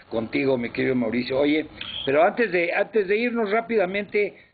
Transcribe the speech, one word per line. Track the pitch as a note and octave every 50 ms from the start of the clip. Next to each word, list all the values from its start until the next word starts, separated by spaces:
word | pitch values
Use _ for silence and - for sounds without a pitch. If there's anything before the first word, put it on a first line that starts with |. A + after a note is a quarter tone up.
| - -
contigo, | A#2 A2+ A2+ A2 - C#3+ C#3 C3+ C3+
mi | A#2+ A#2 A2+
querido | - B2+ C3 C3 C3
Mauricio. | B2+ A#2+ A2 A2+ B2 A#2+ B2 C3 C3+
Oye, | D3 D3 D3+ D#3 D3 - - - - - - - -
pero | C#3 C3+ D3 E3+
antes | G3+ F#3+ - A#3 G3+ E3+
de, | F3+ E3+ E3+ -
antes | G3 G3+ G3+ - A3 G3 F3+
de | G#3 G#3+
irnos | A#3+ A#3+ A3+ A#3 A3 F#3+
rápidamente, | G3+ A3+ A3+ A3+ A#3 G#3+ F3+ F3 F#3+ G3+ G#3 - - G#3 G#3 F#3 - - - _